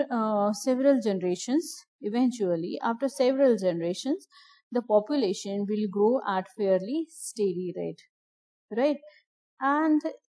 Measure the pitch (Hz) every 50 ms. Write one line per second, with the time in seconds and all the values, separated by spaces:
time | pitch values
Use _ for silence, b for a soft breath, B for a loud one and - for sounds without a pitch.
0 | 285 277 254 233 220 220 214 208 202 208 214 202 - 269 254 247 262 277 277 254
1 | 208 226 196 185 175 180 180 180 - - 254 320 349 - - - - _ _ -
2 | - 208 208 240 262 247 240 233 208 180 175 165 170 - - - - 226 233 233
3 | 277 262 - - 254 247 269 262 277 262 233 202 190 185 165 170 165 170 185 -
4 | - 262 302 392 - - b b b b b b b b - 240 233 - 214 208
5 | 208 214 294 285 247 185 165 - - 196 196 202 202 196 214 208 214 202 180 202
6 | 208 220 247 262 - - 196 190 190 - - - 208 190 190 185 185 208 269 320
7 | 320 - - - - - - 233 208 196 180 175 180 175 175 180 170 165 165 -
8 | - _ _ _ _ _ _ _ _ _ _ _ _ - 214 220 262 302 294 285
9 | - B B B B B _ _ _ _ _ - - 269 285 294 320 320 302 302
10 | - 311 - - _ _